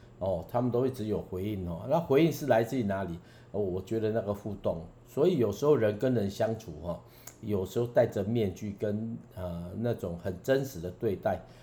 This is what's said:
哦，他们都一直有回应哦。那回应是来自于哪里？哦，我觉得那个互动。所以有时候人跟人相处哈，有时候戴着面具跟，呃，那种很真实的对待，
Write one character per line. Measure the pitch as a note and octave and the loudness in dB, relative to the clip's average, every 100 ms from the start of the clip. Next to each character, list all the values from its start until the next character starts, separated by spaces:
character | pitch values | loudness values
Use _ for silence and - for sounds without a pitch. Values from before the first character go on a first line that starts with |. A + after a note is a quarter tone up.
| - - | -20 -6
哦， | F#2+ E2+ - | -2 -2 -2
他 | B2 | 0
们 | B2 | 2
都 | A#2+ C3 | 2 0
一 | |
直 | B2+ | -2
有 | G#2+ F2 | -2 -2
回 | - F#2 | -2 -4
应 | G#2 G2+ F2 | -4 -4 -4
哦。 | E2+ A#2 | -6 0
那 | D#3+ | 0
回 | E3+ D3+ | 4 6
应 | E3 | 6
是 | B2+ C#3+ | 2 2
来 | A2+ | 4
自 | A2+ | 4
于 | C3+ | 0
哪 | G2+ G2 | 0 -2
里？ | F2+ E2 - - - | -4 -8 -12 -20 -8
哦， | G2 | -4
我 | G2 F2+ | -2 -2
觉 | - A2+ | -2 -2
得 | A2 | 0
那 | A2 | 0
个 | G2+ | -2
互 | G2+ G#2+ | -4 -6
动。 | G2 G2+ E2 E2+ - - | -4 -4 -4 -8 -18 -6
所 | B2+ E3+ | 2 4
以 | D#3 | 4
有 | G#2 | 2
时 | G2+ | 4
候 | C#3+ | 4
人 | C3+ G#2+ G#2 | 6 4 2
跟 | C3 | 2
人 | A#2+ G2 | 2 0
相 | - A2 A2 | 0 0 -2
处 | - D#2 | -8 -8
哈， | E2+ E2+ - - - - | -6 -8 -10 -20 -20 -12
有 | G#2+ G2+ | -4 -2
时 | F#2 A#2 | 0 -2
候 | |
戴 | A#2+ - - | 2 4 4
着 | A2 | 2
面 | G2 A#2 G2+ | 0 2 0
具 | F2 G#2+ G2+ | -2 -8 -4
跟， | G#2+ G#2 A2+ A#2 - | -2 -2 -4 -8 -12
呃， | - F2+ E2+ F2 G2 | -8 -6 -6 -8 -4
那 | A#2+ | -2
种 | A2+ F2+ E2+ | -2 -4 -4
很 | G2 F2 | -6 -2
真 | - C3+ | 2 2
实 | B2+ E2+ | 0 -6
的 | F2+ | -8
对 | - A2+ | -2 -2
待， | F2+ G2+ F2+ - - | 0 0 -2 -6 -20